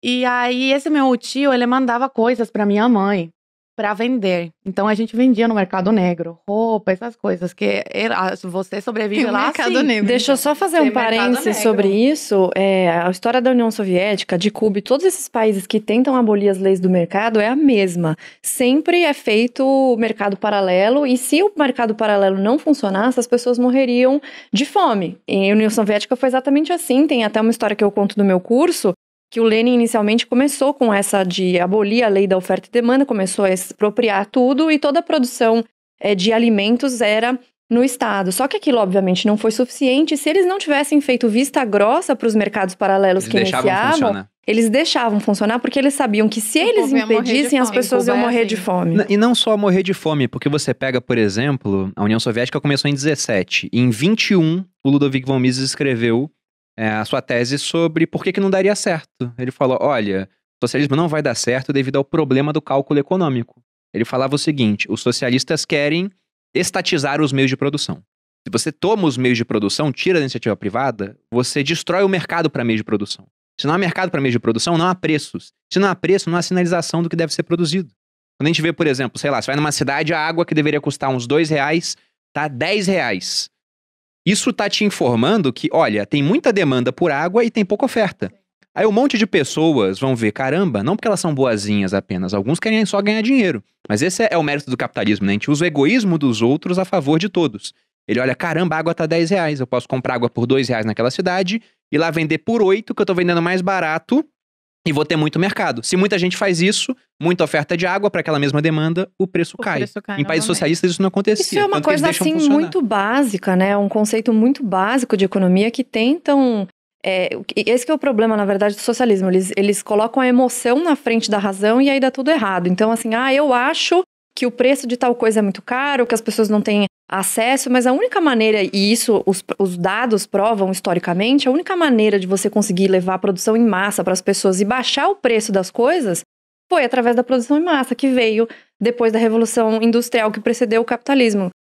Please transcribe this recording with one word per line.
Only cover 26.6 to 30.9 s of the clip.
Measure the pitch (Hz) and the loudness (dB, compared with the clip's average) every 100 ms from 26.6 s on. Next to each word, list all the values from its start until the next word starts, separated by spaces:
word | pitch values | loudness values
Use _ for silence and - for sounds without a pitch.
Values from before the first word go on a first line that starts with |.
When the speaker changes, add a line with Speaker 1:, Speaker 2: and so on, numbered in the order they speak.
| 311 | 2
Speaker 3:
assim. | 349 - 254 302 | -4 0 2 4
Tem | 262 | 2
até | 214 214 | 0 2
uma | 220 | 2
história | 220 214 | 2 -2
que | 208 | 0
eu | 208 | 0
conto | 202 202 202 | 2 -2 2
no | |
meu | 196 185 | 2 2
curso, | 180 240 359 330 208 - _ _ _ | 2 2 2 0 -2 -4 _ _ _
que | 233 | 0
o | |
Lenin | 226 214 233 | 2 2 2
inicialmente | 247 233 226 208 226 - | 2 2 2 2 0 0
começou | 247 285 277 277 | 0 0 0 -2
com | 285 240 | 2 2